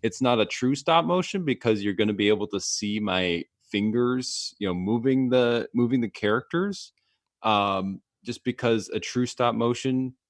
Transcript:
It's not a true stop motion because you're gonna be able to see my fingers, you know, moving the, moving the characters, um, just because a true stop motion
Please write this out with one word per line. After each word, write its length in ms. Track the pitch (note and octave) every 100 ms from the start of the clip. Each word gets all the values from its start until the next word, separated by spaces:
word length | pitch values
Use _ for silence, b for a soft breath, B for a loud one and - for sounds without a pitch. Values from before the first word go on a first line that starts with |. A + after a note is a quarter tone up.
It's 200 | A2+ -
not 180 | B2+ A#2+
a 60 | G#2
true 280 | - B2+ C#3+
stop 280 | - E3
motion 400 | E3 F3+ F3+ G3
because 380 | D#3+ B2 A#2+ G#2+
you're 120 | G2+
gonna 180 | G2 G#2+
be 140 | G2+ G2+
able 180 | G#2 G#2
to 120 | G2
see 400 | - - G#2 G#2+
my 440 | G#2 F#2 F2+ E2+ - _ _
fingers, 840 | G2+ G#2+ A#2 B2 B2+ B2 - - _
you 80 | G2+
know, 60 |
moving 540 | F2+ F#2+ A#2 B2+ C3 C3
the, 400 | B2+ A#2+ A#2+ -
moving 260 | A#2+ A#2+ C3
the 80 | A2+
characters, 840 | - G#2 A2+ - E3+ G3 F#3+ - _ _ _ _ _
um, 580 | - G#2 G2+ F#2+ F#2+ G2 _ _
just 200 | - A#2
because 440 | B2+ A#2+ A#2+ A2+ G2
a 100 | A2
true 260 | - B2+ B2
stop 280 | - B2
motion 600 | A2+ A#2 A#2+ C3+ B2+ C3 -